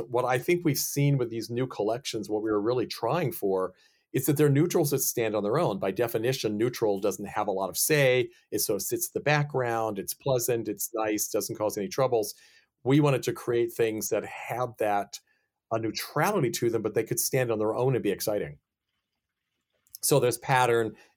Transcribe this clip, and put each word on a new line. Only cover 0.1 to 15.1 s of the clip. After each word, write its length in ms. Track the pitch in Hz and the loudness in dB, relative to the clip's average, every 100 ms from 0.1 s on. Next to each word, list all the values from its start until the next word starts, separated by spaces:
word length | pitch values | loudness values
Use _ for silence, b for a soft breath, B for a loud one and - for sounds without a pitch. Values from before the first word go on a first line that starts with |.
| 120 | -2
I 140 | 123 131 | 0 0
think 260 | 135 175 | 2 2
we've 120 | 170 139 | 2 0
seen 400 | - - 143 139 | -2 2 2 4
with 140 | 117 | 0
these 180 | 117 107 | -4 -6
new 180 | 120 131 | -4 -4
collections, 640 | - 104 117 - 113 101 | -2 -2 -2 -4 -6 -4
what 140 | 107 | -4
we 80 | 110 | 0
were 100 | 104 | 0
really 260 | 107 127 101 | 0 0 -2
trying 460 | - 113 160 147 | -2 -2 0 -2
for, 400 | - 98 92 92 b b b b | -2 -2 0 -2 b b b b
is 140 | - 123 | -2 0
that 100 | 147 | 4
they're 140 | 147 | 6
neutrals 400 | 139 175 180 147 | 6 4 2 2
that 100 | 135 | 0
stand 340 | - - 110 | -2 -2 0
on 80 | 104 | 0
their 160 | 101 135 | 0 0
own. 200 | 156 98 | 0 0
By 120 | 98 | -2
definition, 680 | 95 120 113 117 135 113 104 | 0 0 0 -2 0 -2 0
neutral 420 | 120 131 110 98 | 0 0 0 2
doesn't 240 | 101 98 | -2 -2
have 240 | 101 107 104 | -6 -4 -2
a 40 | |
lot 180 | 95 95 | -2 -2
of 80 | - | -2
say. 500 | - 151 135 127 120 B B | 0 4 4 4 0 B B
It 100 | - | -4
sort 160 | - 101 | -2 -2
of 60 | |
sits 240 | - 117 - | -2 -4 -4
in 40 | |
the 60 | - | -4
background. 760 | 143 147 147 131 120 113 113 101 | 0 0 0 -2 0 0 -2 -4
It's 160 | 90 | -8
pleasant. 540 | - 139 127 120 117 113 | -6 -2 0 0 -2 -2
It's 220 | 101 - | -6 -6
nice. 340 | 110 110 107 - | -4 -2 -2 -2
Doesn't 280 | 107 98 - | -2 -4 -2
cause 220 | 107 104 | -4 -2
any 100 | 98 | -4
troubles. 460 | - 131 120 104 - b b b _ | 0 2 2 0 -8 b b b _
We 160 | 123 143 | 2 6
wanted 220 | 147 127 | 6 4
to 80 | 123 | 0
create 400 | 113 - 120 117 | -4 0 0 0
things 380 | 117 113 110 98 | 2 0 0 -2
that 140 | 107 | -2
have 520 | 98 - - 117 123 113 | -2 -10 -8 -4 -4 -2
that, 400 | 107 101 101 | 0 0 -2